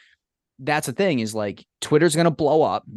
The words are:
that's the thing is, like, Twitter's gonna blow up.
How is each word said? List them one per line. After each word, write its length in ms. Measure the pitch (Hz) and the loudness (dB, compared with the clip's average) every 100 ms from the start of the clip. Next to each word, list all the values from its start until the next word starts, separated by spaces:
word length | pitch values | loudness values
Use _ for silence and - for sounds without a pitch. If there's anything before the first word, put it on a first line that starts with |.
| _ _ _ _ _ - | _ _ _ _ _ -12
that's 280 | 131 151 147 | -4 -2 -2
the 60 | |
thing 260 | 120 196 127 | -2 0 0
is, 160 | 110 110 | -2 -4
like, 300 | 104 98 - _ | -6 -8 -18 _
Twitter's 340 | - 151 170 151 | 0 2 4 2
gonna 160 | 170 | 0
blow 300 | - 143 156 | 0 2 2
up. 200 | 120 101 - | 2 -2 -6